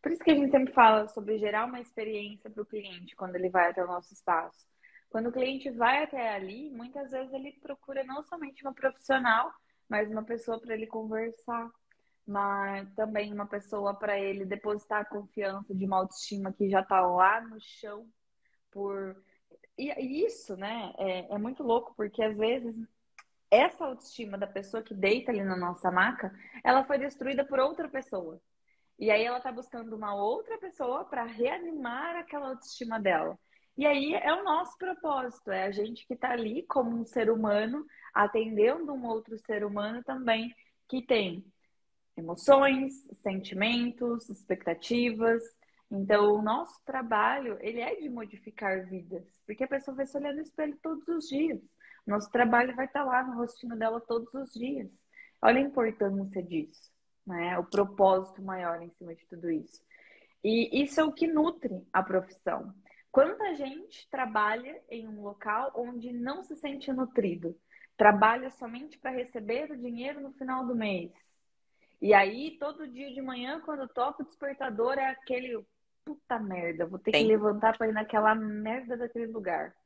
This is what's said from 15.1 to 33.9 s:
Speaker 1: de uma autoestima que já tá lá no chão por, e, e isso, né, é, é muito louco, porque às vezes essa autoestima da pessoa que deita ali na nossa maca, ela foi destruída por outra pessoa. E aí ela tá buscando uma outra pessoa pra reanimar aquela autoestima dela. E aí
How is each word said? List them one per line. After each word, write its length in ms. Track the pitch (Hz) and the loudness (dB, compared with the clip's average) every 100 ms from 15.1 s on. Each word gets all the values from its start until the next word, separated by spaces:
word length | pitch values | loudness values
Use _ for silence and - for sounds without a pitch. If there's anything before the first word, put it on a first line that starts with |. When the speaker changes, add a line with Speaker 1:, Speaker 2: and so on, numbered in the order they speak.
| 202 202 - 196 196 208 | -8 -8 -4 -4 -4 -6
Speaker 1:
de 120 | 190 190 | -4 0
uma 120 | 190 | 2
autoestima 560 | 190 - - 202 190 | 0 -6 -8 -6 -6
que 160 | 190 202 | 0 4
já 140 | 196 | 4
tá 180 | - 190 180 | 6 4 4
lá 360 | 180 185 220 | 6 6 6
no 180 | 226 220 | -2 -16
chão 480 | - - 214 208 226 _ _ _ _ _ _ | -20 -16 -14 -14 -16 _ _ _ _ _ _
por, 440 | 196 202 - 135 190 _ _ _ - _ - | -8 -6 -4 -8 -12 _ _ _ -20 _ -10
e, 140 | 277 - | -8 -6
e 240 | 262 277 427 | -4 0 0
isso, 300 | 453 - 185 | -2 -12 -10
né, 360 | 202 233 196 - | -8 -8 -8 -6
é, 360 | 190 185 175 | -4 -4 -4
é 40 | 208 | -6
muito 260 | 220 262 | -6 -4
louco, 300 | 269 226 233 - | 2 2 0 -6
porque 280 | 208 220 | -6 0
às 140 | 220 208 | -2 0
vezes 360 | 220 262 233 226 220 _ _ - - _ _ | 0 0 -4 -10 -12 _ _ -20 -20 _ _
essa 340 | 220 302 - 302 | 8 8 2 -8
autoestima 520 | 247 - - 220 196 | -8 -14 -12 -10 -6
da 100 | 196 | -6
pessoa 340 | 190 196 226 | -6 -6 -8
que 140 | 220 202 | -8 0
deita 360 | 196 233 254 | 2 2 2
ali 120 | 220 | 0
na 120 | 196 185 | 0 0
nossa 360 | 175 175 185 | -2 0 2
maca, 420 | 185 202 247 190 - - 247 | 4 4 2 -8 -10 -20 -2
ela 200 | - 254 262 | 6 6 6
foi 120 | 277 | 0
destruída 480 | 277 - 254 269 277 | -2 -4 -4 -2 0
por 140 | 269 | 2
outra 280 | 269 330 302 | 2 0 -6
pessoa. 540 | 269 - 196 165 160 _ _ _ _ _ _ | -6 -6 -8 -8 -14 _ _ _ _ _ _
E 140 | 214 | 4
aí 120 | 214 233 | 4 4
ela 140 | 247 | -2
tá 120 | 254 | -4
buscando 440 | 233 226 240 226 220 | -8 -10 -12 -10 -8
uma 200 | 214 202 | -6 -2
outra 420 | 202 269 440 453 | 0 -2 -4 -8
pessoa 480 | 370 - 254 269 - | -10 -6 -4 -4 -4
pra 180 | 262 | -6
reanimar 920 | 233 220 240 339 339 320 247 247 330 339 | -6 -2 -2 0 -6 -6 -6 -6 -6 -6
aquela 340 | 330 294 277 | -8 -8 -8
autoestima 500 | 254 - - 233 220 | -10 -12 -10 -6 -2
dela. 380 | 196 165 165 165 _ _ _ - | 2 2 0 -6 _ _ _ 2
E 80 | |
aí 280 | 294 | 4